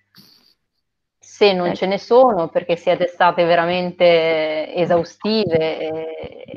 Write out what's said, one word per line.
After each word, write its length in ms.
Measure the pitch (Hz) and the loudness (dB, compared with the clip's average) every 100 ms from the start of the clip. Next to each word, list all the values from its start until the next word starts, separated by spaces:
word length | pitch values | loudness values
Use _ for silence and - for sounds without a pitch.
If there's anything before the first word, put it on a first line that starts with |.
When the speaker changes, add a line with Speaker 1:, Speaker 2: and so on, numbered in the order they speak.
| _ _ _ _ _ _ _ _ _ _ _ _ | _ _ _ _ _ _ _ _ _ _ _ _
Speaker 1:
se 340 | _ - 208 | _ 2 2
non 140 | 185 175 | 2 -2
Speaker 2:
Ecco. 80 | 190 | -4
Speaker 1:
ce 100 | 185 | -4
ne 120 | 196 | -4
sono, 500 | - 240 262 202 165 | 2 4 4 2 -2
perché 280 | 180 175 170 | -4 -4 -4
siete 320 | - 170 175 | 0 0 -2
state 360 | - 180 175 | 0 0 2
veramente 1300 | 170 170 170 180 180 175 175 170 160 160 156 156 151 | 2 2 2 -2 -4 2 4 4 2 0 -2 -4 -6
esaustive, 1040 | 175 170 175 165 - 208 220 190 160 160 156 | -4 0 0 -2 -8 -4 -2 -2 -4 -4 -6
e, 680 | 160 160 160 156 156 - - | -8 -8 -10 -12 -16 -18 -20